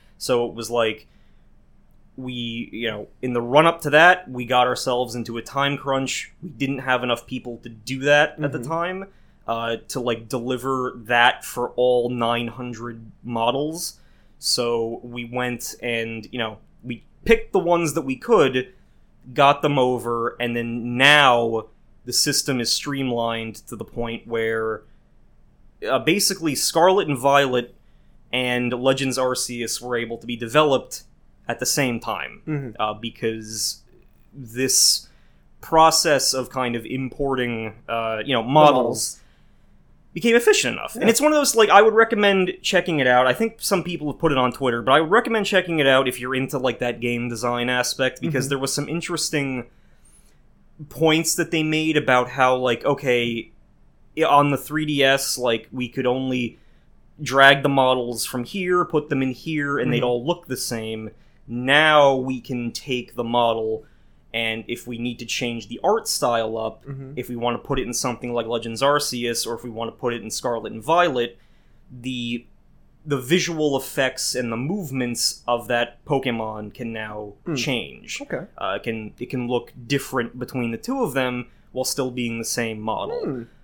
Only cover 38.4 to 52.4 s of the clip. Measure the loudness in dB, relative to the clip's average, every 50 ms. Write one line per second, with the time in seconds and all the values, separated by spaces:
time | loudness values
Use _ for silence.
38.4 | 0 4 6 8 8 8 8 6 2 0 -2 -4 -4 -6 -8 -10 -18 _ _ _
39.4 | _ _ _ _ _ _ _ _ _ _ _ _ _ _ -8 0 2 4 6 6
40.4 | 6 6 6 4 4 0 -2 -4 -8 -8 -6 2 2 4 4 4 4 4 4 4
41.4 | 4 4 4 4 6 8 8 8 8 8 6 4 4 4 2 2 2 4 4 4
42.4 | 2 0 -2 -4 -4 0 0 0 0 0 0 2 4 4 6 6 6 4 2 0
43.4 | -2 -4 -4 -6 -2 0 0 0 0 -4 -6 -6 -6 -6 -4 -2 0 0 2 2
44.4 | 2 0 0 0 0 0 0 0 2 4 4 4 4 4 2 2 2 2 -2 -2
45.4 | -2 0 0 0 0 0 0 2 4 4 6 4 4 2 -2 -4 -6 -4 -2 -2
46.4 | -2 -2 -2 -2 -2 -2 -2 0 -2 -4 -4 -2 -2 -2 -2 -2 -4 -6 -6 -4
47.4 | -2 -2 -2 -2 0 0 0 0 0 -2 -2 -2 -2 -2 -2 -4 -4 -2 -2 -2
48.4 | -2 -2 -2 -2 -2 -2 -2 -4 -4 -4 -4 -6 -4 -4 -4 -4 -4 -2 -2 -2
49.4 | -2 -2 -4 -6 -8 -10 _ _ _ _ _ _ _ _ _ _ _ _ _ _
50.4 | _ _ _ _ _ _ _ -20 -18 -16 -4 0 2 2 2 2 2 0 -2 -2
51.4 | -2 -2 -2 -2 0 0 0 0 0 0 0 2 2 4 4 2 2 0 0 2